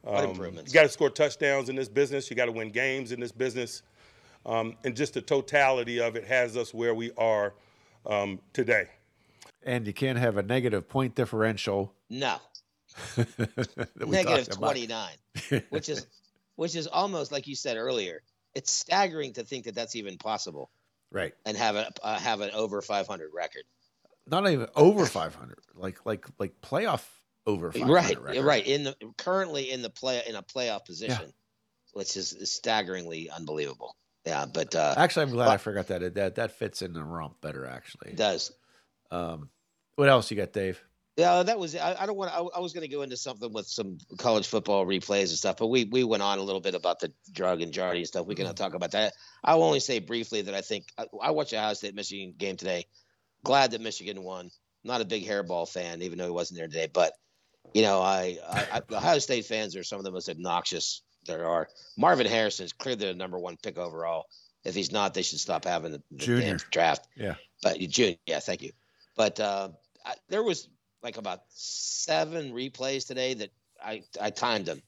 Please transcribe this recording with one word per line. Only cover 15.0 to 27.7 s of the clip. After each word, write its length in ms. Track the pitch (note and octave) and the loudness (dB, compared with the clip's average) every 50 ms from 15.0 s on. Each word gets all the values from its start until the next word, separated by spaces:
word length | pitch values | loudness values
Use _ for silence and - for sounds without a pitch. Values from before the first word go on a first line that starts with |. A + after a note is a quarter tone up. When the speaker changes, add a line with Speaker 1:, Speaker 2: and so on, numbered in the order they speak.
| G#2 F2 D2+ _ _ _ _ - | -8 -10 -12 _ _ _ _ -12
Speaker 3:
<laughs> 300 | - - C#3+ B2+ - - | -4 -2 -2 -2 -2 -2
Speaker 1:
which 180 | C#3+ D3+ - - | -6 -6 -4 -4
is, 180 | D3 C3 - _ _ _ _ _ _ _ _ _ _ | -6 -6 -8 _ _ _ _ _ _ _ _ _ _
which 200 | - D#3+ E3+ D#3 | -6 -4 -4 -4
is 100 | E3+ D3+ | -6 -6
almost, 460 | C3+ - E3+ F#3+ G3+ F#3+ D#3+ C#3 - | 0 0 0 2 2 0 -4 -4 -4
like 140 | C#3+ C#3 C3+ | -4 -6 -6
you 80 | C#3+ C#3 | -6 -10
said 220 | - - C#3 A#2 | -6 -4 -2 -2
earlier, 460 | A2+ A#2 C3 B2+ A#2 G2 F2+ E2 - _ _ _ _ _ _ _ | -2 0 0 0 0 -2 -4 -6 -10 _ _ _ _ _ _ _
it's 160 | C3+ - - | -6 -2 -2
staggering 600 | - - - - E3+ F#3+ G3+ F#3 D#3+ D#3+ C#3+ C3 A2 | -2 -2 0 2 4 4 4 2 0 -4 -6 -6 -6
to 100 | B2+ A2+ | -8 -8
think 200 | - C#3+ B2+ A2 | -6 -8 -6 -6
that 80 | A#2 G#2 | -6 -6
that's 220 | A#2+ A#2 A2 - | -6 -6 -4 -6
even 220 | A#2 G#2 G2+ F#2 F2 | -8 -6 -8 -10 -6
possible. 520 | - A2 G#2+ G#2 - F#2+ D#2+ C#2+ C2 _ _ _ _ _ _ _ _ _ | -4 -4 -4 -2 -4 -8 -8 -10 -12 _ _ _ _ _ _ _ _ _
Speaker 3:
Right. 220 | - G2 F2 - - _ _ | -4 -4 -4 -4 -8 _ _
Speaker 1:
And 120 | A2 G#2+ | -6 -2
have 200 | G2+ A#2 A2 G#2 | 0 0 2 2
a, 160 | G#2 A2 - - - | 0 -2 -4 -8 -8
uh, 160 | - G#2+ A2 F#2+ | -4 -4 -4 -2
have 220 | F2+ A#2+ A2 G2+ | 0 -2 -2 -2
an 100 | G#2 G2+ | -2 -4
over 300 | G#2 A2 A2+ G#2 G2+ G2+ | -2 -2 -2 -2 -2 -4
five 240 | F#2+ - G#2+ G2+ F#2+ | -4 -2 -2 -2 -2
hundred 240 | G2 G2+ F2 D#2 D2+ D2+ | -2 -6 -8 -8 -10 -6
record. 280 | F2 E2 - - C2 - _ _ _ _ _ _ _ _ _ _ _ _ | -6 -6 -6 -8 -14 -18 _ _ _ _ _ _ _ _ _ _ _ _
Speaker 3:
Not 220 | - D3 F3+ G3+ G3 | 0 0 2 4 4
even 180 | D#3+ C3 A2+ - - | 4 4 0 0 8
over 320 | B2+ D3 F3+ G#3 G#3 E3 | 10 12 12 12 8 4
five 280 | - - F#2+ D#2+ - - | 4 2 0 -2 -2 -4
hundred, 240 | - B1 B1 - - _ _ _ | -10 -16 -16 -18 -20 _ _ _
like, 300 | F2 F#2 F#2+ F#2+ - _ | -8 -8 -8 -8 -6 _
like, 220 | - G#2+ G2 - - - _ | -4 -4 -4 -6 -18 -6 _
like 220 | G#2 F2+ - _ | -6 -6 -6 _
playoff 420 | - - - D#3+ A3 A3 D3 A2+ - - - _ _ _ _ _ _ | -8 -2 -2 0 2 2 0 -2 -2 -10 -20 _ _ _ _ _ _
over 240 | A2 G#2 F2 E2+ E2 | 0 0 0 -2 -4